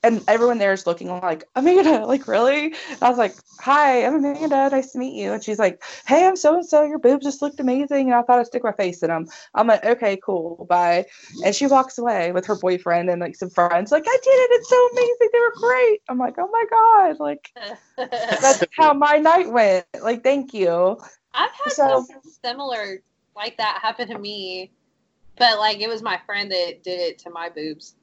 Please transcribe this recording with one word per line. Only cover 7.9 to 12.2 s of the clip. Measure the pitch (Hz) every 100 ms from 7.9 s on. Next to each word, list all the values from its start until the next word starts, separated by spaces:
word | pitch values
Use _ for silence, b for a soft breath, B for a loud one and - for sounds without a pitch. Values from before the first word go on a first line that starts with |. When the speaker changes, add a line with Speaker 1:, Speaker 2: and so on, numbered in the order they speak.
| 285 262
Speaker 1:
and | 240
I |
thought | 240 247
I'd | 240
stick | 247
my | 240
face | 202 185 175
in | 165
'em." | 165 160 B B
I'm | - 233
like, | 214 214
"Okay, | 240 226 196 -
cool, | 185 165 170 180
bye." | 175 175 175 196 B B B 190
And |
she | 202 277
walks | 269 262 -
away | 240 202